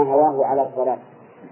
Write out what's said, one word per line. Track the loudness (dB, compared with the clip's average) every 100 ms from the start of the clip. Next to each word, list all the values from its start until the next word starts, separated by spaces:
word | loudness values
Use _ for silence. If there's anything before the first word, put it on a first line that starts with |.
| 2
هواه | 2 2 0 -2
على | -2
الضلال، | -4 -4 -4 -4 -10 -20 -20 -20 -20